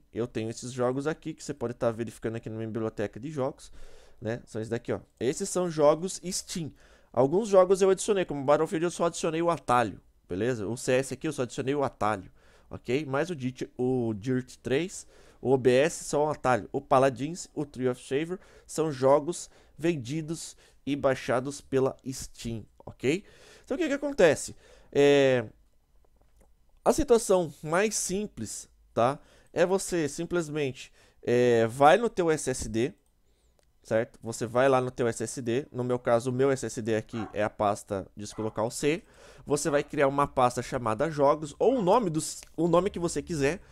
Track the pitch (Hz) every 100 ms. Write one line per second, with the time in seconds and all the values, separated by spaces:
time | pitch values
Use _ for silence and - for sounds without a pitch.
0 | _ - 123 113 110 117 123 127 123 131
1 | 147 156 156 156 - 147 120 123 120 110
2 | 113 - 117 113 110 110 113 113 110 -
3 | 104 107 139 151 131 - - - - -
4 | - - 107 117 - 113 110 117 - 104
5 | - - 117 - 196 180 180 156 147 160
6 | 185 - 175 - - 185 143 - - _
7 | _ - 139 175 226 196 180 190 190 190
8 | - 196 175 143 135 147 160 185 175 -
9 | 170 - 175 160 170 160 - 123 110 -
10 | _ _ - 90 117 117 98 123 - 127
11 | 135 - 160 139 120 - 127 147 131 -
12 | 104 104 95 - _ _ - 95 - 131
13 | 147 135 170 156 123 127 - - 127 131
14 | 117 104 123 127 127 - 110 135 180 -
15 | - - - _ 120 131 123 127 160 -
16 | - 147 151 143 131 120 - 131 - 135
17 | 135 117 147 175 - 143 151 117 127 123
18 | - 135 165 180 - - - - 156 131
19 | 131 147 143 175 - - _ - 160 160
20 | 117 160 151 165 - - _ _ - 143
21 | 139 131 - 120 135 143 - 131 135 -
22 | 131 131 - - 120 110 - _ - -
23 | 120 180 - - - - - 277 320 285
24 | 285 285 170 120 - - - - - 139
25 | 143 143 135 127 107 - _ _ _ _
26 | _ _ _ _ _ _ _ _ - 247
27 | 285 233 - 185 160 - 151 170 214 -
28 | - 190 214 - 107 - - _ _ -
29 | 120 147 - _ _ - 175 190 - 175
30 | 143 - 170 175 151 151 139 127 - _
31 | _ _ - 123 123 117 113 127 143 202
32 | 233 - 165 156 - 131 113 110 139 -
33 | _ _ _ _ _ _ _ _ - 113
34 | 123 - 113 113 113 123 135 131 127 131
35 | 117 113 113 - 117 120 151 123 123 123
36 | 123 117 123 123 139 131 113 - 110 110
37 | - 117 98 101 107 - 104 104 - 98
38 | - - 104 - 110 110 113 - 147 175
39 | - - - - - 147 160 143 - 151
40 | 139 139 143 - 123 123 - 135 117 110
41 | 156 147 139 156 151 - 190 262 175 233
42 | 190 156 - - - - 170 170 190 185
43 | 170 147 143 160 139 185 -